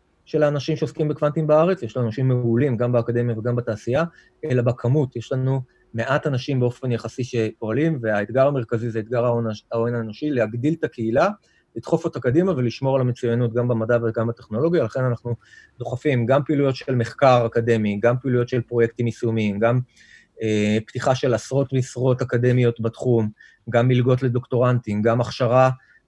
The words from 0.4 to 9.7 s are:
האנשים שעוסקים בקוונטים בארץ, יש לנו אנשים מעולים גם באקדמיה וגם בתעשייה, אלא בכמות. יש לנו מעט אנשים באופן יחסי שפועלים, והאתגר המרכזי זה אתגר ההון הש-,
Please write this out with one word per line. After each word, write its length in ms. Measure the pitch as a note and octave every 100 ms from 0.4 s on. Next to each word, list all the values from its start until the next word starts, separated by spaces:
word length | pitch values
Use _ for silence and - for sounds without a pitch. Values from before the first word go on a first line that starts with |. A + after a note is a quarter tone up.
האנשים 340 | D3 C#3+ C#3+ D#3
שעוסקים 320 | C#3+ - D3+
בקוונטים 380 | D3 D3+ D#3+ D3+
בארץ, 360 | D3+ F3 F#3
יש 140 | A2+ C3
לנו 100 | A2+
אנשים 220 | A2 C3
מעולים 480 | B2 A#2+ A#2 C#3+ A2+
גם 160 | A#2+
באקדמיה 460 | B2 A#2 A#2+ A#2+ A2
וגם 180 | A#2 B2
בתעשייה, 480 | A#2+ G#2+ A#2 C3+ E3+ - _ _
אלא 180 | A#2 B2
בכמות. 540 | A#2+ A#2 A#2+ D3+ C3 A#2+
יש 160 | -
לנו 280 | C3 C3 C3+ B2+ _ _
מעט 320 | A2+ B2 D3 D3+
אנשים 340 | C3 C#3 C3
באופן 320 | B2 - C3
יחסי 320 | A#2 - -
שפועלים, 760 | B2 A#2+ A2 - A2 B2 E3 C#3+
והאתגר 440 | A2+ G#2 G#2 B2+ C#3
המרכזי 440 | C#3 A#2 A#2 A#2+
זה 80 | A2
אתגר 260 | A2 A#2+
ההון 220 | A#2+ A#2 A2+
הש-, 180 | G#2+ -